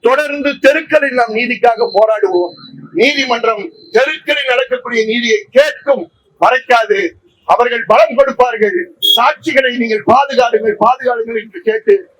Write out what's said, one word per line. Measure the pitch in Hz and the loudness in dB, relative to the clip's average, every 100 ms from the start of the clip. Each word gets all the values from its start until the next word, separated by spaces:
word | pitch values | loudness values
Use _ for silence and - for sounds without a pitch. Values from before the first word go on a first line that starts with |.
| 240 | 2
தொடர்ந்து | 269 294 285 285 285 | 0 -2 -4 -6 0
தெருக்களில் | 262 302 311 302 277 247 | 0 0 0 0 0 -2
நாம் | 233 214 | -2 -2
நீதிக்காக | 240 240 240 226 233 | -4 0 0 0 0
போராடுவோம். | 180 220 214 202 180 175 - - - - 156 | 2 2 2 0 0 -2 -8 -20 -20 -12 0
நீதிமன்றம் | 247 294 262 233 226 220 202 - - | 0 0 -2 -2 -2 -4 -8 -16 -4
தெருக்களில் | 220 277 311 - 294 262 | 0 0 -4 -6 -4 -2
நடக்கக்கூடிய | 247 254 254 247 233 220 | -2 -2 -6 -4 -4 -2
நீதியை | 233 233 214 - 254 | -2 0 -2 0 2
கேட்கும், | 294 285 - 269 339 _ _ _ | 2 -2 -4 -4 -4 _ _ _
மறைக்காது. | 180 254 254 240 214 202 175 - _ _ - | 0 0 0 0 2 -2 -4 -8 _ _ -2
அவர்கள் | 196 240 233 175 | 2 2 -2 0
பலம் | 220 320 247 | 2 2 2
கொடுப்பார்கள். | 269 254 247 226 208 185 175 _ - | 0 2 -2 0 -2 -2 -8 _ 0
சாட்சிகளை | 220 247 302 311 269 262 240 | 2 2 0 -2 0 -2 -2
நீங்கள் | 233 220 - | -4 -4 2
பாதுகாடுங்கள், | 240 277 247 240 226 220 208 | 2 2 0 0 0 -2 0
பாதுகாடுங்கள் | 214 254 254 240 226 233 | 0 0 -2 -4 -4 -8
என்று | 214 175 220 | -10 -8 -4
கேட்டு | 220 - 196 - _ | -4 2 0 0 _